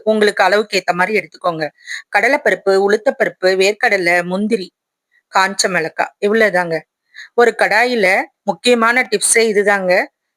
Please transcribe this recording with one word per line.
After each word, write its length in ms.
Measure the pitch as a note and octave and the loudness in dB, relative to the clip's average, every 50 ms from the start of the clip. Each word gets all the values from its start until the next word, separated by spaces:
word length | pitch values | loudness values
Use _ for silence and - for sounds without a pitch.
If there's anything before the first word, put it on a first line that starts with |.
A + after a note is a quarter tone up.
| - | -2
உங்களுக்கு 400 | G#3+ A3 G#3+ G#3 G#3 F#3+ - G3+ | -2 0 2 2 0 2 2 2
அளவுக்கு 340 | F#3 G3 G#3 A3 G#3 - F#3+ | 2 2 0 0 -2 -4 -4
ஏத்த 160 | - - E3+ | -2 -2 -2
மாதிரி 240 | F3 F#3 G#3 A3 G3 | -2 -2 -2 -2 -4
எடுத்துக்கோங்க. 500 | D#3+ D#3 - - - F3+ E3+ D#3+ D#3 D3 - _ - - - - - _ | -4 -6 -10 -8 -6 -4 -4 -4 -6 -8 -10 _ -18 -16 -16 -16 -10 _
கடலைப்பருப்பு, 680 | - G#3 G3 A3+ F3+ G3 - G#3+ F#3+ F3+ - G3 F#3+ F#3+ | -4 0 0 0 0 0 0 0 -2 -2 0 0 2 2
உளுத்தப்பருப்பு, 720 | G3 G3+ G#3 A3+ - C#4 A#3 - A3 F3 - - F#3 F#3 F#3+ | 2 2 0 0 0 -2 -2 -2 -2 -4 -4 -2 -2 0 2
வேர்க்கடலை, 600 | F#3 F#3+ G3 G#3+ - - A#3+ G3+ F#3+ F3 F3 F3 F3 F3 | 2 0 0 0 0 -2 0 0 0 0 0 0 0 0
முந்திரி, 440 | F3+ F3+ G3 G#3 G#3+ A#3 G3 F3+ - _ _ _ _ _ _ _ _ _ _ _ _ - | -2 -4 -4 -2 -2 -2 -4 -6 -8 _ _ _ _ _ _ _ _ _ _ _ _ -2
காஞ்ச 380 | G3 F#3+ F#3+ G3 - - G3+ | 0 0 0 -2 -4 -4 -2
மிளகாய், 420 | F3+ E3+ D#3+ D#3+ - - - - - - | -2 -2 -4 -4 -4 -6 -6 -6 -6 -4
இவ்வளவுதாங்க. 580 | - G3+ G#3 A3+ A3 G#3 F3 F3+ F3+ E3+ E3 D#3 - _ _ _ _ _ - - - - - | -2 0 2 2 2 2 0 0 -2 -2 -4 -6 -8 _ _ _ _ _ -20 -20 -20 -6 0
ஒரு 180 | A#3 A#3+ A#3 - | 2 2 2 2
கடாயில 540 | - G#3 F#3 G3 G#3+ A#3+ B3 B3 A#3 F#3+ F#3 F#3+ A3+ D#4 - _ _ - | 0 0 0 2 2 0 0 0 0 2 2 2 0 -2 -4 _ _ -6
முக்கியமான 640 | G3+ F#3+ - - A#3+ B3 A#3 A3+ A3+ A#3+ B3+ B3 | -6 -6 -2 2 2 2 2 2 2 2 0 0
டிப்ஸே 380 | G3+ G#3+ F#3+ - - - A#3 A3+ | -2 -2 -2 -2 0 0 2 2
இதுதாங்க. 480 | A3+ G3+ G3+ G3+ G3+ G3+ G3 F#3+ F3+ F3+ G3+ C4+ - _ _ _ _ _ | 2 2 0 2 2 0 0 0 0 0 0 0 -2 _ _ _ _ _